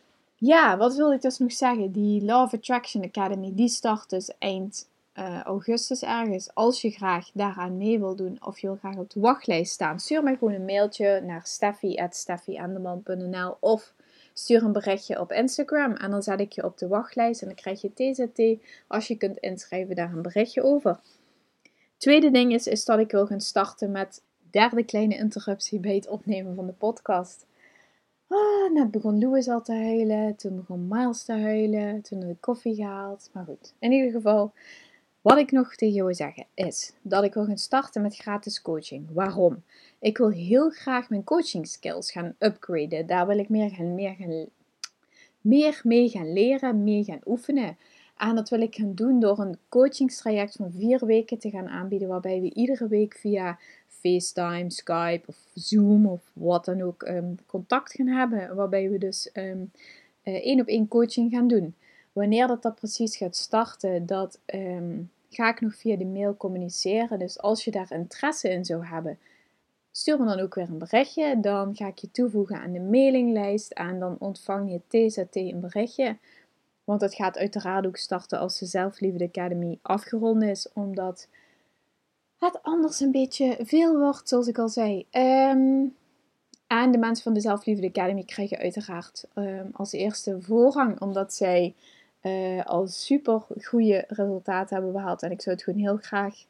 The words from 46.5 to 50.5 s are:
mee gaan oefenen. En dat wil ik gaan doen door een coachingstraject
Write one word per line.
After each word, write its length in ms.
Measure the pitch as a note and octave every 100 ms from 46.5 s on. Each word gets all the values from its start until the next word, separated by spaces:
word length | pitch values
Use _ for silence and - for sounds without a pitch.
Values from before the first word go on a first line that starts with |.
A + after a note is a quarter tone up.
| C4+ C4 A3
mee 200 | G#3 G#3
gaan 180 | G3+ D#3 -
oefenen. 520 | A#3+ - C#4 G#3+ E3+ _ _ _ -
En 180 | G#3+ A3+
dat 140 | G#3+
wil 120 | A3+
ik 140 | A3+ A3
gaan 180 | G#3
doen 260 | F#3 A#3 B3+
door 200 | G#3+ G#3
een 180 | G3 E3+ _
coachingstraject 840 | B3 C4+ - C4 - A3+ G#3+ G3+